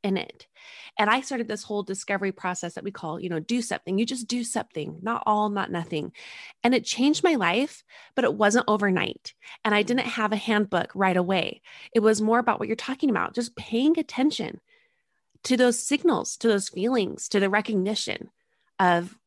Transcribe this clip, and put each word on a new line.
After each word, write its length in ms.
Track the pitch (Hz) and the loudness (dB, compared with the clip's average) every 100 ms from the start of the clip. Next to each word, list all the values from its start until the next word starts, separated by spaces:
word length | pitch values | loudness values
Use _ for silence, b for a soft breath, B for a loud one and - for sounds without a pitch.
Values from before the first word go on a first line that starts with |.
in 120 | 202 190 | 0 -2
it. 300 | - - - B B B B - | -4 -14 -20 B B B B 0
And 120 | 208 | 2
I 100 | 247 | 2
started 260 | 269 262 226 | 0 -6 -4
this 160 | 214 | -6
whole 180 | - 208 | -6 -6
discovery 480 | 196 190 - 196 196 | -4 -8 -4 -2 -2
process 420 | 190 185 180 175 | -4 -6 -6 -8
that 100 | 180 | -8
we 60 | 196 | -10
call, 260 | 202 160 165 | -8 -8 -8
you 100 | 180 | -4
know, 120 | 165 | -4
do 200 | 156 240 | -2 -4
something. 360 | 233 - - 190 | -2 -8 -4 -2
You 80 | 233 | -2
just 220 | 262 226 | -4 -6
do 160 | 247 | -6
something, 540 | 233 214 - 160 147 160 | -4 -6 -6 -8 -10 -8
not 200 | 190 233 - | -6 -4 0
all, 220 | 208 214 | 0 0
not 220 | 202 190 | -2 -4
nothing. 400 | 175 165 156 156 B B B B B | -4 -4 -6 -6 B B B B B
And 120 | 233 | 2
it 100 | 254 | 2
changed 400 | - - 277 311 | 0 2 2 4
my 100 | 359 | 2
life, 480 | 285 175 196 285 - _ B B | 4 2 2 -2 -6 _ B B
but 100 | - | 0
it 100 | 240 | 0
wasn't 320 | 208 208 233 - | 4 6 6 4
overnight. 680 | 214 202 185 - - - _ B B | 2 4 2 0 -6 -18 _ B B
And 100 | 220 | 0
I 80 | 208 | 2
didn't 240 | 208 247 240 | 2 0 -2
have 260 | 233 214 | -2 -2
a 40 | 208 | -2
handbook 560 | 220 208 202 180 - | 0 0 2 0 -2
right 220 | 185 190 180 | 0 2 2
away. 460 | 180 190 - - B B B | 2 0 -2 -8 B B B
It 80 | 233 | 4
was 220 | 214 214 | 4 4
more 160 | 214 233 | 4 2
about 200 | 240 214 | 2 0
what 80 | 214 | -2
you're 80 | 226 | -4
talking 340 | - 269 285 | -6 -2 0
about, 240 | 190 - | 0 -2
just 220 | - 233 - | -4 -6 -10
paying 420 | - 226 285 330 | -4 2 2 2
attention 640 | 311 - 285 - 190 - _ _ _ _ _ _ _ _ | -2 0 0 0 -8 -8 _ _ _ _ _ _ _ _
to 120 | - 254 | -2 4
those 220 | 247 233 | 4 2
signals, 540 | - 285 339 262 - - | -2 2 2 2 -2 -2
to 100 | 233 | 2
those 200 | 202 190 | 2 -2
feelings, 600 | - 220 254 190 - - | -4 0 0 -2 -6 -2
to 100 | 208 | 0
the 100 | 196 | 2
recognition 800 | 202 214 208 190 208 - - - _ _ _ _ - | 0 0 -2 0 -2 -4 -8 -12 _ _ _ _ 0
of 400 | 180 175 175 - | 4 4 0 -14